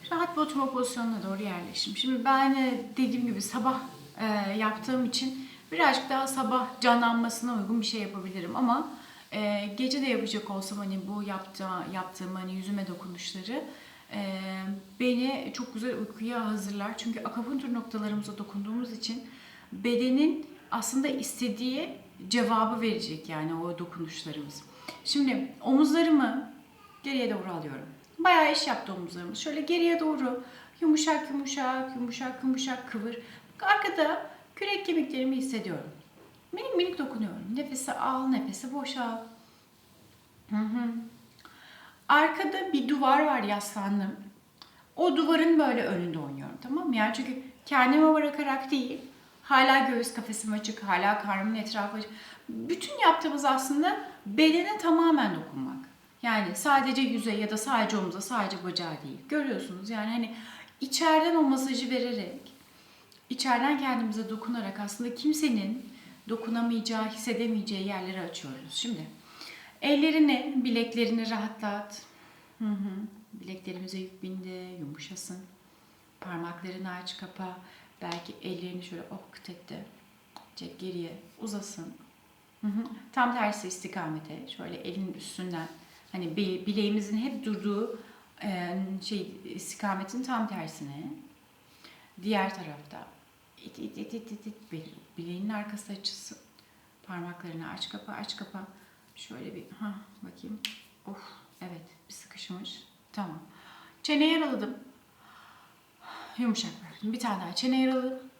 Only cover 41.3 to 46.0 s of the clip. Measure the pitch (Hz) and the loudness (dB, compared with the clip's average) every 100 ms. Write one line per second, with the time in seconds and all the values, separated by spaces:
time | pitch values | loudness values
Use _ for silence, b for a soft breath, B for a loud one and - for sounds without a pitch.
41.3 | - B B B B B B _ 285 311 | -20 B B B B B B _ 6 6
42.3 | - 381 381 359 294 240 285 262 285 302 | 2 -2 -2 0 0 2 4 6 8 6
43.3 | 262 202 208 - 214 196 202 190 - - | 4 2 0 -2 -4 0 0 0 -4 -14
44.3 | - _ _ B B B - 339 285 302 | -20 _ _ B B B 2 4 4 6
45.3 | 320 330 320 277 233 - 190 | 6 8 8 6 4 2 0